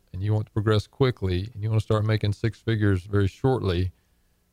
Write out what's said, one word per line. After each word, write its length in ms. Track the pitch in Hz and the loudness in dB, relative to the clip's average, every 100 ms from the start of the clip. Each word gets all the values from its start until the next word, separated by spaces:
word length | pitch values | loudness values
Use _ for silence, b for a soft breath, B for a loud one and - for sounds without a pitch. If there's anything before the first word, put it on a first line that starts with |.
| _ | _
and 80 | 92 | -6
you 120 | 104 | -2
want 120 | 107 - | -2 -2
to 60 | |
progress 340 | 113 107 107 - | -2 0 0 0
quickly 640 | - 127 - 95 90 101 | -2 -2 0 -2 -2 -4
and 100 | 101 | -8
you 60 | 110 | -2
want 100 | 110 | -2
to 40 | |
start 220 | - 107 107 | 0 0 0
making 280 | 107 104 | 0 0
six 260 | - 113 - | -2 -4 -4
figures 440 | - 110 104 95 | -4 0 2 0
very 240 | 98 101 95 | 0 0 0
shortly 640 | - 131 120 98 87 92 - _ _ _ _ _ | 0 0 0 0 0 -2 -6 _ _ _ _ _